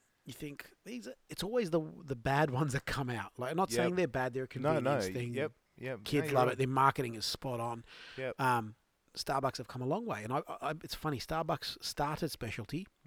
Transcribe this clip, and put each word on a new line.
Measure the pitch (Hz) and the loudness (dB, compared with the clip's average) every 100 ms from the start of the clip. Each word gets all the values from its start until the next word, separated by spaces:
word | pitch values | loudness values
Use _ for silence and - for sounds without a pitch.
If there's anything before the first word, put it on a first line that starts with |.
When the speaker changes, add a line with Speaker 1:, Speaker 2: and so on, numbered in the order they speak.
| _ _ - | _ _ -18
Speaker 1:
you | |
think, | - 151 139 - _ 190 | -12 -12 -12 -18 _ -12
these | 247 - | -12 -12
are, | - - | -16 -14
it's | 151 | -6
always | 190 247 180 | 0 0 4
the, | 165 156 175 139 | 2 0 -10 -6
the | 123 | -2
bad | 135 139 156 | 2 4 4
<laughs> | 127 | 4
ones | 151 | 2
that | 135 - | 0 -2
come | 135 123 | -2 -2
out. | 113 95 - | -4 -6 -6
Like, | 127 | -2
I'm | 160 | 0
not | 190 | 2
Speaker 2:
Yep. | 117 | 4
Speaker 1:
saying | 175 180 | 4 4
they're | 156 | 2
bad, | 127 127 131 | 2 0 0
they're | |
a | 131 127 | -4 0
Speaker 2:
No, | 143 | 4
no, | 156 131 | 4 4
Speaker 1:
convenience | 139 95 | 4 2
thing. | 107 120 | 0 -2
Speaker 2:
yep, | 123 151 _ _ - | -2 -2 _ _ -10
yep. | 127 113 | -8 -6
Speaker 1:
Kids | 107 147 135 | 0 0 4
Speaker 2:
No, | |
you're | 135 | 4
Speaker 1:
love | 127 | 4
Speaker 2:
right. | |
Speaker 1:
it. | 131 | 4
Their | 131 | 2
marketing | 131 135 - 123 113 | 6 6 6 -4 -2
is | - | -4
spot | - 135 120 | -4 -4 -2
on. | 117 117 - - - - | -2 -4 -10 -18 -14 -6
Speaker 2:
Yep. | 131 - | -6 2
Speaker 1:
Um, | 131 120 107 - _ _ _ - | 4 4 0 -10 _ _ _ -8
Starbucks | - 135 135 - | -2 0 0 -2
have | 120 | -8
come | 123 | -4
a | 127 | 0
long | 190 233 | 0 -2
way. | 107 | -4
And | 110 | -2
I, | 139 - - | -2 -2 -6
I, | 139 156 | -4 -6
it's | - - | -8 -4
funny, | 156 131 | -2 -2
Starbucks | - 160 160 156 - - | -2 -2 0 -2 -4 -6
started | - - 147 151 156 | -8 -2 -2 0 -4
specialty, | - 113 110 107 156 202 _ | -4 -6 -6 -6 -8 -8 _